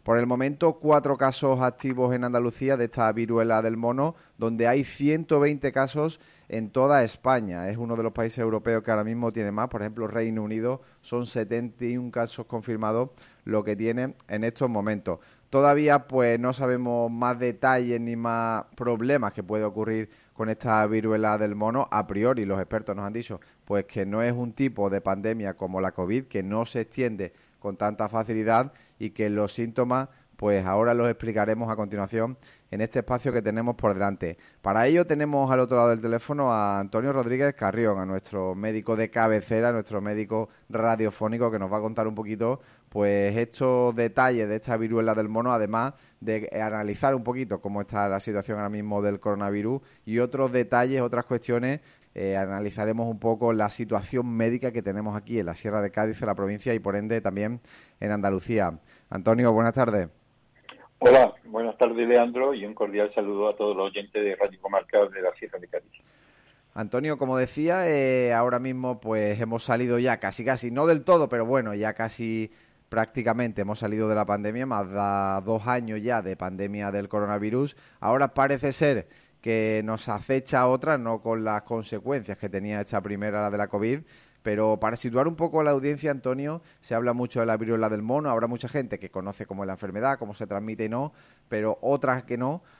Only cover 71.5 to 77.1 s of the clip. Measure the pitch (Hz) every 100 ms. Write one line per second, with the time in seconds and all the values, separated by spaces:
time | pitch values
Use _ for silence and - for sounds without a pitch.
71.5 | 135 113 104 107 107 113 - 113 113 110
72.5 | - _ _ _ 113 113 131 113 113 120
73.5 | 104 101 107 107 107 110 107 101 104 104
74.5 | 117 131 110 92 101 101 98 98 98 95
75.5 | 113 113 123 113 107 110 117 90 - 92
76.5 | 95 101 104 101 101 101